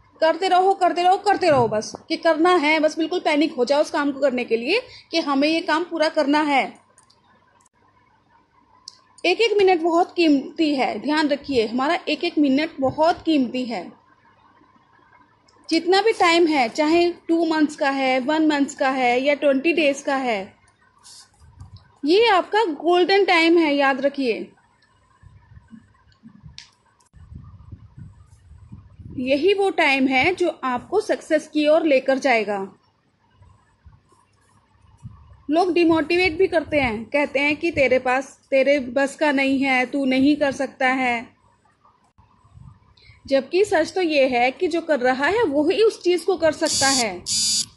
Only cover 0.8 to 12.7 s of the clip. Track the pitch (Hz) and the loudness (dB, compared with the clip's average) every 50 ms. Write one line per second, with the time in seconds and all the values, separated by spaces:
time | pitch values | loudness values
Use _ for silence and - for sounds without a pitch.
0.8 | 359 339 320 349 349 359 381 381 - 403 392 - 370 339 294 262 240 208 214 214 | 0 0 0 2 2 2 2 2 2 0 0 2 2 2 2 2 2 0 -2 -4
1.8 | 214 - - - - _ 330 320 - 320 320 302 330 359 359 349 277 302 311 320 | -6 -8 -14 -18 -10 _ -8 -2 0 0 2 2 2 4 4 4 2 2 2 2
2.8 | 294 311 302 311 320 311 359 370 - 349 302 294 320 311 - 254 247 226 277 294 | 0 0 0 -2 -4 -4 -4 -4 -2 0 0 0 0 0 0 -4 -2 0 2 0
3.8 | 311 302 - 311 285 285 269 269 277 269 247 247 240 240 226 226 240 277 392 494 | 0 0 -2 -2 -2 -4 -2 -2 -2 -2 -2 -2 -4 -2 -4 -4 -2 -2 -2 -2
4.8 | 508 - - - _ _ - 330 320 294 277 269 285 311 320 330 - - 302 320 | -4 -8 -18 -20 _ _ -4 -4 -2 -2 -2 0 0 0 0 -2 -2 -2 -2 -2
5.8 | 349 339 339 311 302 320 311 311 285 277 294 302 311 285 285 262 214 - - - | -2 -6 -4 -2 -2 0 0 0 0 0 0 0 0 0 0 0 -2 -2 -8 -16
6.8 | _ _ _ _ _ _ _ _ _ _ _ _ _ _ _ _ _ _ _ _ | _ _ _ _ _ _ _ _ _ _ _ _ _ _ _ _ _ _ _ _
7.8 | _ _ _ _ _ _ _ _ _ _ _ _ _ _ _ _ _ _ _ _ | _ _ _ _ _ _ _ _ _ _ _ _ _ _ _ _ _ _ _ _
8.8 | _ - - _ _ _ _ - - 339 370 403 440 453 415 415 392 370 370 311 | _ -20 -20 _ _ _ _ -4 -2 -2 0 0 0 0 2 2 4 4 2 2
9.8 | 320 349 320 339 370 - - 349 339 320 285 269 - - - - 320 294 294 262 | 0 0 0 0 0 0 0 0 2 2 2 2 0 -6 -4 -2 -2 -2 0 0
10.8 | 233 - - 214 202 269 302 311 311 285 294 277 - - 277 240 214 226 226 247 | -2 -2 -4 -4 -4 -2 -2 0 0 0 -2 -4 -4 -2 -2 0 0 0 -2 -2
11.8 | 262 302 349 339 - - 302 302 339 339 330 320 294 269 262 277 311 320 | -2 -2 -2 -2 -2 -4 -4 -4 -4 -4 0 0 2 2 2 0 -2 -4